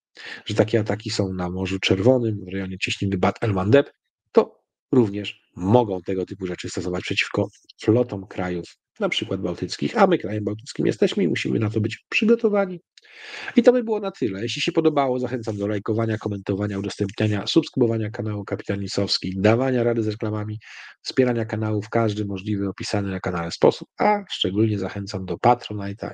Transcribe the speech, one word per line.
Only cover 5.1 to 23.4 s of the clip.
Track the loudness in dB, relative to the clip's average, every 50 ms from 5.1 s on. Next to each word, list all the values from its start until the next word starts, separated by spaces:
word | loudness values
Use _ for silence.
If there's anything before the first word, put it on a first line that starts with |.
| 0 -4 -6 -8 -10 -12 _ _ _
mogą | -6 2 4 6 6 6 4 -2 -4 -4
tego | -4 -2 -2 -4
typu | -4 -6 -8 -6
rzeczy | -8 -6 -6 -8 -6
stosować | -6 -4 -4 -2 -4 -4 -4
przeciwko | -4 -2 -2 -2 -2 0 0 0 -2 -4 _ _ _ -20 _
flotom | 2 4 4 4 4 0 -2 -8 -10
krajów, | -10 -8 -6 -4 -4 -4 -6 -6 -10 -16 _ _ _ _ _
na | -4 -2
przykład | -2 -2 -4 -4 -6 -4
bałtyckich, | -4 -6 -4 -4 -6 -8 -6 -4 -4 -2 4 4
a | 6
my | 6 6 2
krajem | 0 -2 -4 -4 -4
bałtyckim | -4 -6 -6 -10 -14 -6 -2 0
jesteśmy | 0 2 2 0 0 2 0 0
i | 0
musimy | 0 0 -2 -2 0 0
na | 0 0
to | 0 0
być | -2 -2 -4 -8 _ _
przygotowani. | -2 0 4 4 4 4 4 0 2 2 0 -2 -4 -12 -14 _ _ -20 _ -20 -20 -20 -18 -16 -16 -14 -14 2 2
I | 6 8
to | 8 6
by | 6 2
było | 0 -2 -2
na | -2 -6
tyle. | -4 -2 -4 -4 -2 -4 -6
Jeśli | -6 -4 -2 -4
się | 0 0
podobało, | 4 4 4 4 4 2 2 0 -2
zachęcam | -2 -4 -4 -4 -4 -4 -4
do | -2 -2
lajkowania, | -2 -2 -2 -2 -2 0 0 0 0 -2 -2
komentowania, | -2 -4 -6 -4 -2 -4 -2 -2 -2 -2 -2 -4
udostępniania, | -4 -6 -2 -2 -2 -2 0 0 0 0 0 0 -4
subskrybowania | 2 2 2 2 4 2 2 2 2 2 0 -2 -4
kanału | -6 -6 -6 -6 -6 -6 -4
Kapitan | -6 -6 -8 -4 -6 -4 -4
Lisowski, | -4 -4 -2 -2 0 0 -2 -4 -4 -4 -4
dawania | 2 4 4 4 6 2 2 2 2 2
rady | 2 2 0 0
z | -2
reklamami, | -2 -4 -4 -4 -4 -4 -4 -6 -8 -10 -12 -16 -20 -20 -20 -20 -20 _ _
wspierania | -4 2 2 4 4 2 0 -2
kanału | -2 -2 -2 -2 0 0 -2 -2
w | 0
każdy | 0 2 2 2 0 -2 -4
możliwy, | -4 -4 -6 -4 -4 -2 -2 -2 -4
opisany | -4 -6 -8 -4 -2 -2 -2 -2
na | -4 -4
kanale | -4 -4 -4 -4